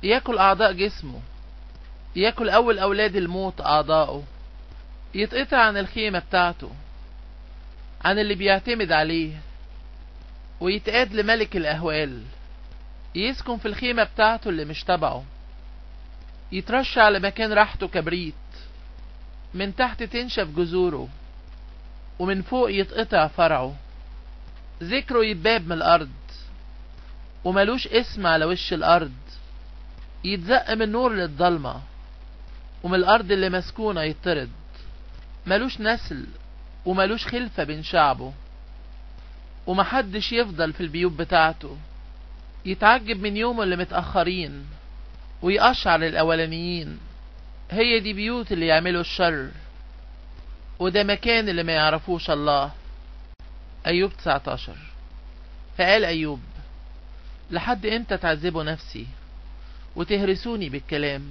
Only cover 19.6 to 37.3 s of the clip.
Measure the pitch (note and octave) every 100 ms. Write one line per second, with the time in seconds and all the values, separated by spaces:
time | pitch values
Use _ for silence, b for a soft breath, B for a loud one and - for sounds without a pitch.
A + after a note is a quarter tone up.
19.6 | G3 G3 B3+ A3 A3+ A#3+ B3 - F3+ D3+
20.6 | F3 F3+ F3+ D3 B2+ - - - - -
21.6 | - - - - - - F3+ F#3+ F#3 B3+
22.6 | A#3+ G3 F#3+ - A3 G3 D#3 - E3+ D3+
23.6 | C3 C#3+ - - - - - - - -
24.6 | - - E3+ B3+ C4+ A#3+ A3 G3+ F3+ A3+
25.6 | E3 E3 E3 E3+ D3 A#2+ - - - -
26.6 | - - - - - - - - F3+ F#3+
27.6 | G3+ B3+ - A3+ B3 A3 F#3 D#3+ D#3 F3+
28.6 | - E3+ D#3 E3+ D#3+ B2+ - - - -
29.6 | - - - - - - F3+ G3+ E3+ B3
30.6 | - A3 A3 A3 B3+ G#3+ F3 C#3 F3 E3+
31.6 | C3 B2 - - - - - - - -
32.6 | - - F3 F#3 F#3 A3 F#3+ G3 F#3+ F#3
33.6 | F3+ - G#3+ F3+ D#3 D3+ F3+ D#3+ B2+ -
34.6 | - - - - - - - - - G3
35.6 | B3+ - G#3+ A3+ - C#3+ - - - -
36.6 | - - - F#3 F#3+ A3 -